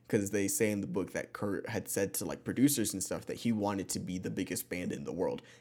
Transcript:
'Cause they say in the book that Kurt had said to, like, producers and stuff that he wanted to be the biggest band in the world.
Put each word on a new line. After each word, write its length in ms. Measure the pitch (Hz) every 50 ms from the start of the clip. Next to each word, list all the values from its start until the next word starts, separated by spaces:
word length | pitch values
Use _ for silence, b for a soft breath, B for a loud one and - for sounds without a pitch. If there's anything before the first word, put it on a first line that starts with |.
| b -
'Cause 240 | - 107 101 98
they 160 | 104 101 98 95
say 240 | - - 113 107
in 100 | 104 101
the 60 | 95 90
book 260 | 90 98 90 - -
that 200 | - - - -
Kurt 360 | - 107 104 98 - - -
had 180 | 110 98 - -
said 260 | - - 101 98 -
to, 100 | - 101
like, 180 | 80 71 - -
producers 500 | - 95 - 127 143 139 120 107 - -
and 100 | 95 -
stuff 220 | - 87 80 - -
that 100 | - -
he 140 | - 120
wanted 380 | 113 107 101 101 101 98 90 -
to 100 | - 95
be 180 | 92 90 90 90
the 140 | 92 113
biggest 380 | 110 101 90 - - - - -
band 220 | - 90 87 -
in 120 | - - 71
the 80 | 76
world. 300 | - 85 90 71 - - - B B B